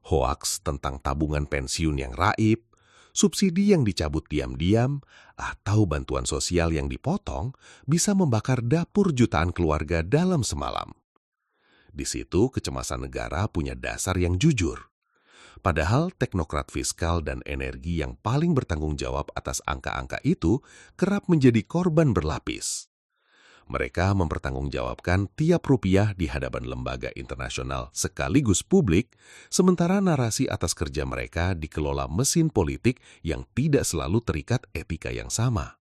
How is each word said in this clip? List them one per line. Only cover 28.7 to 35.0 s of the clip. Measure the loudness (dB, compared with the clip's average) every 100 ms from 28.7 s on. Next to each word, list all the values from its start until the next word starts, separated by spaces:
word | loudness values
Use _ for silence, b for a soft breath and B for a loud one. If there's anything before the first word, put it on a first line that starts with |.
| 4 6 2 2 B B B B
sementara | 2 4 4 2 2
narasi | 2 0 0 -2 -4
atas | -2 -4
kerja | -4 -4 -4 -4
mereka | -4 -6 -2 -2
dikelola | -2 -6 -4 -2 -2 -2
mesin | 0 2 2 2
politik | 2 0 2 0 0 B B
yang | -6 -6 -4
tidak | -2 2 2 0
selalu | -2 0 0 0
terikat | -6 -2 -4 -4
etika | -14 -10 -8